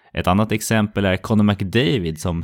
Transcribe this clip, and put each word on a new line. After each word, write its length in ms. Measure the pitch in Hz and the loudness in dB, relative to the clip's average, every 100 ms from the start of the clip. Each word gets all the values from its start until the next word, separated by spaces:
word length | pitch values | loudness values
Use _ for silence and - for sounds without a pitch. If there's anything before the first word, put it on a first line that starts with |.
| _ 82 | _ -4
Ett 120 | 80 | 0
annat 240 | 95 110 | 2 2
exempel 540 | 107 - 110 104 - 101 | -2 0 0 0 0 0
är 120 | 92 | 0
Connor 260 | - 107 | 0 2
McDavid, 760 | 104 98 95 113 135 135 85 78 | 2 0 -2 0 0 0 -2 -4
som 240 | 92 85 | -4 -4